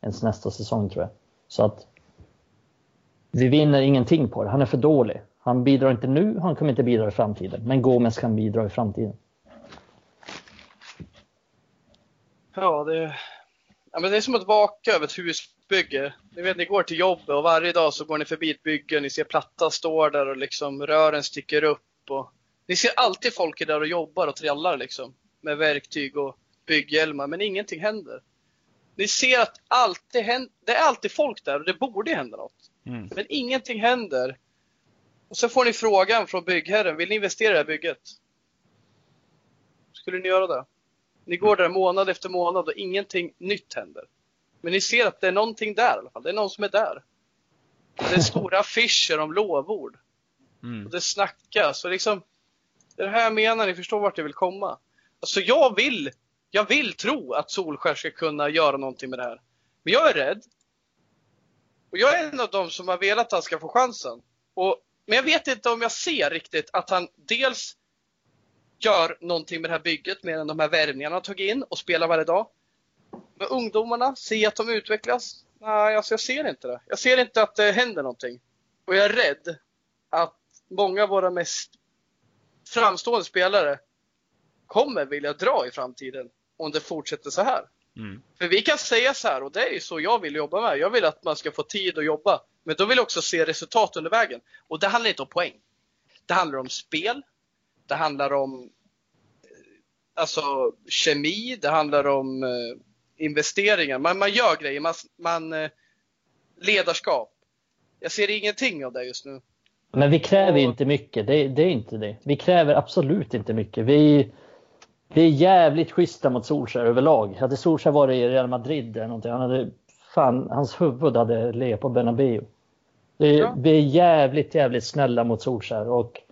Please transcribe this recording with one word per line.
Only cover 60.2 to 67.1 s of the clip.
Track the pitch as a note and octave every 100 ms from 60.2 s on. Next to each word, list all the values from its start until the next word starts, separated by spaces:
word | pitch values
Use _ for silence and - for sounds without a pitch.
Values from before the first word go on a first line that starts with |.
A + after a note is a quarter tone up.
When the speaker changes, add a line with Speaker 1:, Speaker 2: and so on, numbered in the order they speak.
| C#3 G#3+ _ _ _ _ _ _ _ _ _ _ _ _ _ _ -
Speaker 2:
Och | F#3
jag | C4 E4+
är | D#4
en | C#4+
av | G#3+
dem | G3 E3+
som | F3 F3+
har | F3+
velat | G3 G#3+ A3+
att |
han | F3+
ska | - D#3+
få | D#3
chansen. | A#3+ B3+ A3 B2+ A#2 _ _ _
Och, | - F#3+ - _ _ -
men | A#3
jag |
vet | C#4+ D#4+ D#4
inte | A#3+ A#3+
om | A#3
jag | A#3
ser | - F4+ C#4+ D3
riktigt | E3 - D#3+ D3+
att | F#3 -
han | F#3 F3